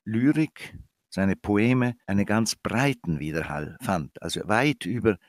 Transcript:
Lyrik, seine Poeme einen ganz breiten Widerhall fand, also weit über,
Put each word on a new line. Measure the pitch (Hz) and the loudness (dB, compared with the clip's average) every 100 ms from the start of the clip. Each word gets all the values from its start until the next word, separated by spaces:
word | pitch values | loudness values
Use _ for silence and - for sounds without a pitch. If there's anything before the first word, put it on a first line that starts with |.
| - | -4
Lyrik, | 110 135 151 156 - - - - _ _ | 0 2 2 0 -4 -18 -18 -20 _ _
seine | - 98 90 | -2 0 0
Poeme | - 104 117 127 123 120 - | 2 4 4 4 0 -4 -2
einen | 101 101 | 0 2
ganz | 107 110 - | 2 0 -2
breiten | - 107 139 123 87 76 | -4 0 0 0 -2 -4
Widerhall | 76 78 73 73 78 85 | -2 -4 -4 -6 -8 -8
fand, | - 92 67 - | -2 -2 -4 -10
also | 82 85 | -8 -6
weit | - 107 147 127 87 | 0 2 2 0 -4
über, | 123 110 92 | 0 2 0